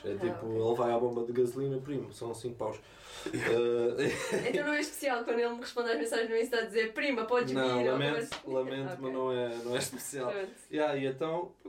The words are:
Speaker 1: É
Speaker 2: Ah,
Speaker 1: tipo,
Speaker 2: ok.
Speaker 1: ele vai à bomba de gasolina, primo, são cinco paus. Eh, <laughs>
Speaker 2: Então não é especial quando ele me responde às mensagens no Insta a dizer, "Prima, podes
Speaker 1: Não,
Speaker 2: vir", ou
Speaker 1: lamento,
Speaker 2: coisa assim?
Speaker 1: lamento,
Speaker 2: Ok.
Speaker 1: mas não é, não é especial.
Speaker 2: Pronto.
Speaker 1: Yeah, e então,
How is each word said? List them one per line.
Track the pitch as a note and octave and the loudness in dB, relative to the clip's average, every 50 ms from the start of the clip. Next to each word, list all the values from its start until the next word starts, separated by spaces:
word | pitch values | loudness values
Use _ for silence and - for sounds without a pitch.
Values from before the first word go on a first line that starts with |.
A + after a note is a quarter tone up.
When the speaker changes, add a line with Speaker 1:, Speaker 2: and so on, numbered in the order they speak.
| - | -6
Speaker 1:
É | G2+ G2+ | -4 -2
Speaker 2:
Ah, | G2+ | -2
Speaker 1:
tipo, | A#2 A#2 - - A2 A2+ | -2 -2 -2 -2 -4 -2
Speaker 2:
ok. | A2+ A2 A2+ A2+ | 0 2 4 4
Speaker 1:
ele | A#2 | 4
vai | A#2+ A#2+ A#2+ | 4 4 4
à | A#2+ A#2 | 4 4
bomba | B2 A#2+ A#2+ A#2+ A#2 | 2 2 2 0 -2
de | A#2+ | 0
gasolina, | A#2+ B2+ B2 A#2+ - C3+ C#3 C#3 C3+ C3 | 2 2 2 2 2 0 -2 -2 -2 -2
primo, | C3+ C#3+ C#3+ B2+ A#2 - | -4 -4 -4 -4 -6 -6
são | - - A#2+ A#2 A#2 | -8 -8 -8 -8 -6
cinco | - - B2 - | -6 -6 -8 -6
paus. | - - - - - - - - - - - - - - - - | -4 -4 -4 -4 -6 -10 -18 -20 -20 -18 -16 -14 -10 -8 -6 -4
Eh, | B2+ A#2 A2+ A2+ A#2 A#2+ A#2+ A#2+ A#2+ A#2+ A#2+ - B2 C#3+ - - - - - - - - | -2 0 2 4 4 4 4 4 4 2 2 2 2 2 2 0 0 -2 -2 -2 0 0
<laughs> | - | 0
Speaker 2:
Então | - E4+ D4 | 0 0 0
não | D4 D4+ | 0 0
é | D4 | 0
especial | D#4 - - - D4+ C#4 B3 A#3 A#3 | -2 -2 -4 -4 -2 0 0 0 0
quando | A3+ A#3 A#3 | 0 2 2
ele | A#3+ A#3+ A#3+ | 2 2 0
me | A#3+ | -4
responde | C4 - - A#3+ A#3+ A#3 | -8 -6 -2 -2 0 0
às | A3+ - | 0 0
mensagens | A#3 A3+ - A3+ A3+ A3 | 0 0 0 0 0 2
no | A3+ | 2
Insta | A3+ A#3 B3+ A#3+ A3+ | 0 2 2 2 0
a | A3+ | 0
dizer, | F#3+ G3 A3+ A3 A3 A3 | 0 2 0 0 0 0
"Prima, | - C4+ C#4+ C4 A3+ A3 | 0 0 0 2 0 0
podes | A3+ B3 B3 D3+ C3+ C3 | 2 2 2 2 2 2
Speaker 1:
Não, | C3+ C3 B2+ B2 B2 | 2 2 4 4 4
Speaker 2:
vir", | B2 C3 | 4 4
ou | C3 | 4
Speaker 1:
lamento, | C#3 C#3+ C#3+ D3+ | 4 2 2 0
Speaker 2:
coisa | D3+ D3+ D3+ - | 0 -2 -4 -6
assim? | - - C3+ C3 | -8 -6 -2 0
Speaker 1:
lamento, | C3 C3 C3 C3+ C3+ C3+ C3+ C3+ | 0 0 0 -2 -4 -4 -4 -6
Speaker 2:
Ok. | C3 | -6
Speaker 1:
mas | C3+ C3 C3 | -4 -4 -2
não | C3 C3 B2+ | 0 0 0
é, | B2+ B2 B2 A#2+ A#2 A#2 A#2 | 2 0 0 0 -2 -4 -2
não | A#2+ B2 | 0 0
é | C3+ | 0
especial. | C3+ - - A#2+ - - C#3+ C#3 C3+ - | 0 -2 -4 -8 -10 -8 -6 -4 -2 -2
Speaker 2:
Pronto. | - G3 F#3+ - - - - - | -2 -2 -4 -6 -8 -12 -12 -4
Speaker 1:
Yeah, | - D3+ D3+ D3+ C#3 C3+ | 0 2 2 2 2 2
e | C3+ | 0
então, | C3+ C3 - D#3+ D#3 E3 F3 F#3 - - - - | 0 0 0 -2 -2 0 -2 -2 -4 -8 -14 -18